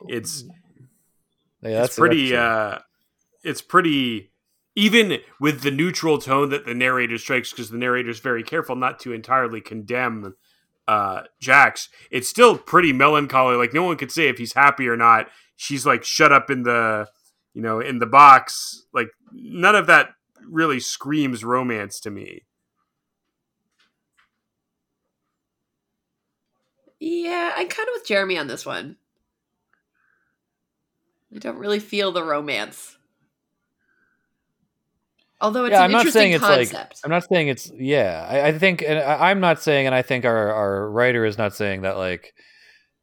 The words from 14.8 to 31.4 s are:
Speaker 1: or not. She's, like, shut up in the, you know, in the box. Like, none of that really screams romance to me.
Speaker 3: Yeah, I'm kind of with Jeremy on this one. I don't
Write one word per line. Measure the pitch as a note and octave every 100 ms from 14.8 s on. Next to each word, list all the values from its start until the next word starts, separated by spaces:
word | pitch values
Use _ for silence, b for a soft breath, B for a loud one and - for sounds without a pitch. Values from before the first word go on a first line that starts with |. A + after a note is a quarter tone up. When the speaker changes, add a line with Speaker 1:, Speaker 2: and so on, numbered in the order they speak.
| B2
Speaker 1:
or | A#2
not. | A#2 A2 - b b -
She's, | - C#3 C#3
like, | A#2+
shut | - - D#3
up | C#3 -
in | C3
the, | A#2+ A#2+ A2+ G#2+ G#2 _ _ _ _
you | -
know, | A2+ A2
in | C3+ B2
the | A2
box. | C3+ C#3+ C3 - - - - _
Like, | C3 A2+ _ _
none | - - F3 F#3 G#3
of | E3
that | D#3 - _ _ _ -
really | D#3+ D#3+ B2+
screams | - - C#3 D3+ C#3 A2+
romance | A2+ B2+ B2+ A2 G2+ -
to | A2
me. | G2+ - G1+ _ _ _ _ _ _ _ _ _ _ _ _ _ _ _ _ _ _ _ _ _ _ _ _ _ _ _ _ _ _ _ _ _ _ _ _ _ _ _ _ _ _ _ _ _ -
Speaker 3:
Yeah, | D#4+ E4+ E4+ F4 E4+ -
I'm | F4+
kind | - A4+
of |
with | A#4+ -
Jeremy | G3 F#3+ F3
on | C#3+
this | A2+ C#3+
one. | F2+ C3 - _ _ _ _ _ _ _ _ _ _ _ _ _ _ _ _ _ _ _ _ _ _ _
I |
don't | G#3+